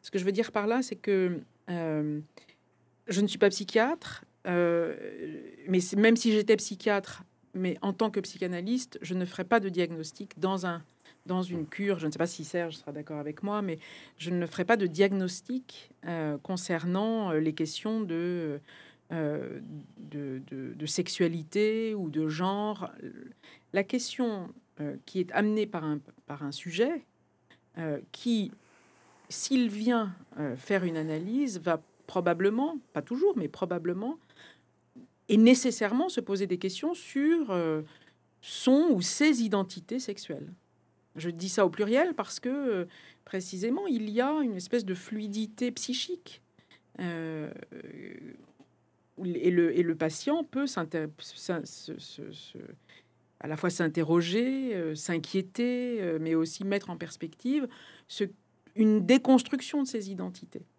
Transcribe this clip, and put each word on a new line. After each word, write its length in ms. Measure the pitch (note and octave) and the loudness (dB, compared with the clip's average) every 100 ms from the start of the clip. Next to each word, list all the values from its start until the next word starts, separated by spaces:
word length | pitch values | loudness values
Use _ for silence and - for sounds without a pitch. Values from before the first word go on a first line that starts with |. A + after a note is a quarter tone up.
Ce 80 | - | -6
que 80 | F#3+ | -2
je 40 | |
veux 80 | F#3 | 0
dire 200 | G3 A3+ | 0 0
par 160 | G#3+ G#3 | 0 0
là, 160 | A#3+ | 0
c'est 120 | B3+ G3+ | 0 -4
que, 440 | - G3 F3+ E3+ - _ - | 0 2 2 -2 -8 _ -8
euh, 500 | F3 E3 D3+ D3+ D3+ D3+ - - _ _ _ _ _ - | -4 -2 -2 -2 -4 -8 -20 -20 _ _ _ _ _ -4
je 120 | F#3+ | 0
ne 80 | G3+ | 2
suis 120 | - | 4
pas 100 | G3+ | 4
psychiatre, 760 | G3 G3+ A3 A3 A3+ - - - _ F#3 | 4 0 2 2 0 -8 -14 -18 _ -2
euh, 500 | F3 F3 E3+ E3 - G2+ G#2 - D#3 - - - | 2 4 2 0 -4 -10 -10 -10 -10 -14 -14 2
mais 120 | F#3 | 2
c'est, 180 | F3+ G3+ | 4 6
même 180 | A3 A3+ | 8 8
si 160 | A#3 | 6
j'étais 240 | G#3+ G#3 G#3+ | 4 6 4
psychiatre, 680 | - G3 - G3+ G3 - - _ _ | 4 -2 0 0 0 -16 -18 _ _
mais 240 | F#3 F#3 - | -4 -2 0
en 120 | G3+ | -4
tant 180 | F#3 A3 | 0 0
que 80 | G#3 | 0
psychanalyste, 800 | F#3 - F3+ F3 F#3 B3+ B3+ - | -6 -6 -4 -4 -2 -2 -4 -12
je 140 | D#3+ F3+ | -4 -4
ne 100 | F3 | -4
ferais 180 | - | -6
pas 160 | F3+ A#3 | 4 4
de 80 | G3 | 4
diagnostic 720 | F3 E3+ E3 D#3+ - G3+ - | 0 -2 -2 -10 -10 -16 -2
dans 260 | F#3 F#3+ F3 | -2 0 -2
un, 180 | E3+ - _ - _ - | -4 -10 _ -20 _ -4
dans 160 | F#3 | -2
une 260 | F3+ E3+ D3+ | 0 -4 -6
cure. 320 | - G3+ F3+ | -2 0 0
Je 80 | D#3 | 0
ne 40 | |
sais 40 | D#3+ | 0
pas 100 | F3 | -2
si 180 | - D3+ | -2 -4
Serge 320 | F3 E3+ D#3 | -4 -4 -6
sera 160 | - | -12
d'accord 260 | C#3+ D3+ D3+ | -12 -8 -8
avec 240 | D3 D3+ | -8 -6
moi, 180 | G3+ G#3 | -4 -2
mais 160 | G3 D#3 - - - _ | -4 -6 -10 -20 -20 _
je 120 | D#3+ | -4
ne 160 | F3+ E3+ | -2 -2
ferai 180 | - | -2
pas 140 | F3+ A#3 | 2 4
de 100 | F#3 | 4
diagnostic, 1040 | D#3+ G3 G3 F3+ F3+ - B3+ B3+ - - _ E3 | 4 4 4 -2 -4 -6 -8 -8 -20 -20 _ -6
euh, 320 | E3 D#3 D3 | -2 -2 -4
concernant, 960 | - F#3 - E3 E3+ F3+ A3 A3+ G3+ | -4 -4 -2 -2 0 0 0 0 0
euh, 100 | D#3 | 2
les 100 | D#3+ | 0
questions 480 | D#3 D#3+ - G#3+ A3 | 0 -4 -2 -2 -2
de, 600 | G3+ E3 F3 F3 D#3 C#3+ - - - _ _ | -2 -2 -2 -2 -4 -6 -10 -20 -20 _ _
euh, 480 | E3+ D3+ D3 B2 C#3 C#3+ D3+ - - | -4 -2 -2 -6 -10 -12 -14 -16 -18
de, 440 | D3 D3 C#3+ C3 C3+ | -12 -10 -8 -8 -10
de, 240 | C3+ B2+ | -10 -10
de 120 | A#2+ D3+ | -6 -2
sexualité 1080 | - F3+ - F3 E3 D#3 G3+ G#3+ A3 A3 | 0 0 0 0 0 -4 0 2 2 -2
ou 160 | G#3+ E3 | -2 -2
de 200 | D3+ D#3 | -2 -2
genre. 600 | D#3 F#3 G3+ G#3 G3+ - - - - - - - - _ | 0 0 0 -2 -4 -10 -10 -14 -14 -18 -20 -20 -20 _
La 100 | G3 | -2
question, 680 | G3+ B3+ - - A#3+ G#3 E3+ - _ - | 0 -2 -2 -2 -2 -2 -8 -14 _ -8
euh, 140 | D3 C3+ - | -8 -8 -6
qui 160 | F#3+ | -4
est 100 | F3+ | 0
amenée 340 | C3+ G#3 G#3+ G#3 | 2 2 2 -2
par 200 | F#3 D#3 | -2 -2
un, 140 | D3 - - _ | -4 -6 -20 _
par 180 | C#3 | -8
un 80 | C#3+ | -6
sujet, 540 | C3+ F3 E3+ B3 E4 - _ _ _ _ - _ - | -8 -6 0 0 0 -8 _ _ _ _ -20 _ -8
euh, 220 | D#3+ D3 - | -4 -4 -8
qui, 400 | - A#3+ A3+ F#3+ - _ _ _ _ _ _ _ | -6 0 0 0 -8 _ _ _ _ _ _ _
s'il 400 | - - C4+ A#3 | -6 0 2 2
vient, 440 | G#3 A3 A#3 G#3 F3+ - - | 0 2 2 0 -6 -14 -6
euh, 200 | D3 D#3 | -4 -6
faire 260 | - G3 | 0 2
une 140 | F3+ D#3+ | 2 -2
analyse, 600 | D#3 D#3 F3+ B3+ C#4 F#3 | -2 -4 -2 -2 -2 -2
va 200 | E3 D#3+ - _ - | 0 0 -2 _ -4
probablement, 720 | F#3 F3 E3+ G3 A3 D4 D#4 _ | 0 2 4 2 2 0 -4 _
pas 100 | D#3 | -8
toujours, 360 | - B3 G4 C4+ | -4 2 2 2
mais 100 | D3+ | -2
probablement, 680 | - F#3 F3 E3 F3+ A#3 D#4+ _ - - - _ _ _ - - _ - | -4 -2 -2 -2 -2 -4 -6 _ -20 -20 -20 _ _ _ -20 -20 _ 4
et 80 | G#3 | 10
nécessairement 720 | A3+ B3+ B3+ - G#3 A#3+ F4+ | 10 10 6 0 0 2 0
se 100 | B3+ | -2
poser 280 | - G3 G3 | -2 -2 -2
des 100 | F3+ | -2
questions 360 | F#3+ F#3 D#4 | -4 -2 -4
sur, 580 | F4 - C4+ D4 E4 B3+ | -4 -6 0 2 2 2
euh, 320 | F3+ E3 D#3 D#3 - - _ _ _ | 0 0 -2 -4 -16 -20 _ _ _
son 480 | - - - C4+ E4 | -6 2 6 6 6
ou 100 | G3+ | 4
ses 420 | F3 - D4+ B3+ | 2 4 4 4
identités 560 | A3 G3+ F#3 - - B3 | 2 0 0 -8 -6 -6
sexuelles. 520 | B3+ G3 - C#3+ D3+ F3+ _ _ _ _ _ - | -6 -10 -8 -10 -10 -16 _ _ _ _ _ -8
Je 140 | E3+ | -6
dis 180 | E3 F#3+ | -4 -2
ça 180 | G#3+ F#3+ | 4 4
au 40 | |
pluriel 440 | D#3 G#3 B3 F4 | 4 2 4 4
parce 280 | D4 - - | 0 -4 -4
que, 80 | B3 | -4
euh, 360 | C#4 C4+ G3 F3+ - - _ | -2 0 -2 -4 -10 -20 _
précisément, 640 | - F#3+ F3+ F#3 A3 D4 G4+ | -8 -8 -6 -4 -2 0 0
il 220 | A#3 G#3+ | -2 0
y 100 | G#3+ | 0
a 220 | C4 D#4 | 2 2
une 160 | C4 F#3+ | 0 -2
espèce 260 | F3+ A#3+ | -2 -2
de 120 | F#3+ F3+ | 0 -6
fluidité 760 | - G#3+ G#3+ G#3 G#3+ - B3 | -6 -6 -4 -4 -6 -2 -4
psychique, 680 | B3 - B3 - F4 - - _ _ _ - _ - | -4 -6 -4 -4 -8 -12 -20 _ _ _ -20 _ -8
euh, 500 | F3 E3+ D#3+ D#3+ D3+ - - - - - - - - - - _ - _ _ _ _ - | -6 -4 -6 -6 -8 -10 -16 -16 -16 -16 -16 -16 -16 -18 -20 _ -20 _ _ _ _ -6
où 80 | |
l-, 140 | F#3 E3+ | -4 2
et 140 | F3 | 4
le, 260 | F3 E3+ F3+ | 6 6 4
et 60 | |
le 120 | E3+ D#3+ | 2 2
patient 480 | D#3+ D#3 - D#4+ | 0 0 0 0
peut 240 | D#4 C4 C#4 | 0 -2 -2
s'inter-, 400 | - D#3+ E3 D#3 D3+ | -2 -2 -2 -4 -8
s'in-, 440 | - - - E3+ | -16 -10 -4 -4
se, 340 | - - - - | -4 -12 -12 -12
se, 320 | - - - | -14 -14 -14
se, 240 | - - - - - _ - _ _ _ _ | -16 -18 -18 -18 -20 _ -20 _ _ _ _
à 80 | - | -8
la 100 | D#3 | -2
fois 120 | F3+ | 0
s'interroger, 1080 | F3 E3 D#3+ D#3 E3+ E3+ G3+ B3 C4+ B3+ G3 | 2 0 2 4 4 4 0 0 0 -2 -2
euh, 180 | D#3+ | -4
s'inquiéter, 1040 | D#3 - E3+ - F#3+ F#3 - A#3+ B3 B3 A#3 | -4 -2 -2 0 -2 -2 -2 0 0 -2 -2
euh, 180 | F3+ D#3+ | -2 -2
mais 140 | D#3+ D#3+ | 2 2
aussi 280 | D#3+ - | 2 -2
mettre 260 | G3 G3+ F#3 | -2 -2 -2
en 80 | E3 | -10
perspective 680 | E3+ - E3 - B3 D4 B3 - - - _ | -10 -10 -10 -6 0 0 0 -8 -20 -20 _
ce, 180 | - G3 - _ _ _ - | -4 -4 -4 _ _ _ 4
une 300 | G#3+ G#3+ F3 | 6 6 6
déconstruction 760 | C4 C4 B3+ - C4+ - D4 | 6 8 6 6 -4 -2 -2
de 60 | C4 | -2
ses 240 | A3+ G3 | -4 -6
identités. 500 | F#3+ F#3 F#3 F3 - - | -8 -8 -10 -16 -16 -16